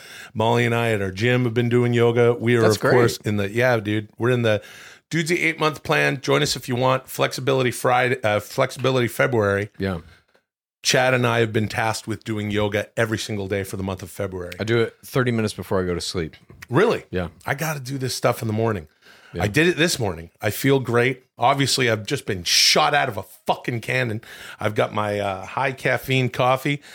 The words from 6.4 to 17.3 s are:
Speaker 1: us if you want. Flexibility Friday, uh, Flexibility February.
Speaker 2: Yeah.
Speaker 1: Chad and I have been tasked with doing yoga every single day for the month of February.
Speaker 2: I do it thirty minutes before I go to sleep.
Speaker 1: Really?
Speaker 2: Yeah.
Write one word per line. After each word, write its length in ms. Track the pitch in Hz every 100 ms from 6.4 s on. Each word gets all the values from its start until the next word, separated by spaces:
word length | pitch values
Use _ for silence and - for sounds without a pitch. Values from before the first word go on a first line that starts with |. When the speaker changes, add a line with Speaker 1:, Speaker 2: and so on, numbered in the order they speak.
Speaker 1:
us 140 | 147 131
if 120 | -
you 80 | 123
want. 320 | 127 131 -
Flexibility 600 | - 135 135 131 135 123
Friday, 460 | - 131 123 127 127
uh, 160 | 107 104
Flexibility 680 | - - 131 - 127 131 120
February. 600 | - 139 117 101 98 104 -
Speaker 2:
Yeah. 220 | 95 85 - - _ _ _ _ _ _
Speaker 1:
Chad 300 | - 135 127
and 140 | 127 123
I 120 | 117
have 120 | 113
been 140 | 110 104
tasked 400 | - 113 107 -
with 160 | 101
doing 260 | - 107 104
yoga 380 | 104 104 101 101 -
every 220 | 110 110
single 280 | - 107 98
day 160 | 101
for 140 | 95 101
the 60 |
month 180 | 95 92
of 80 | 95
February. 440 | - 98 92 87 87
Speaker 2:
I 40 |
do 160 | 104 117
it 160 | 113 - -
thirty 240 | 143 123
minutes 220 | 113 107
before 260 | - 92 98
I 60 | 90
go 80 |
to 80 | 85
sleep. 340 | - 95 80 - _ - -
Speaker 1:
Really? 320 | 123 220 139 -
Speaker 2:
Yeah. 160 | 90 85